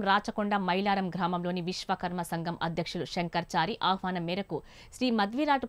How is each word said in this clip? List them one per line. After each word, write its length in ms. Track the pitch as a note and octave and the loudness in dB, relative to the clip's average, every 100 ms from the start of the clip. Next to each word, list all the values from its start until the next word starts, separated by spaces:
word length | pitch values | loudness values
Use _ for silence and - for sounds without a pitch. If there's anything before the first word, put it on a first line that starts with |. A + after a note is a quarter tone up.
| G3 | 4
రాచకొండ 460 | G3+ - A3 G3+ G3+ F#3 | 4 2 -2 0 2 2
మైలారం 400 | F#3 G3+ G3 F#3 E3+ | 2 2 2 0 0
గ్రామంలోని 460 | F3 F3+ F3 F3+ F3 | 0 0 -2 -2 -4
విశ్వకర్మ 540 | - - F#3 F3+ F3+ E3+ | -4 -4 -2 -2 -4 -2
సంఘం 260 | E3 E3 F#3 E3 | -2 -2 -2 -2
అధ్యక్షులు 380 | E3 D#3+ F3 D3 | -2 -2 -4 -4
శంకర్చారి 640 | F#3 F3 E3+ E3+ F3+ E3 A#3 F3 | -2 -2 -2 0 0 0 2 2
ఆహ్వానం 340 | F#3+ F#3 F3+ E3 | 2 0 -2 -2
మేరకు 280 | F#3 G3 D3+ - - - - | -4 -4 -6 -8 -16 -18 -2
శ్రీ 140 | B3+ A3 | 0 2
మద్విరాట్ 480 | G3+ B3 D4+ C#4 | 2 2 2 2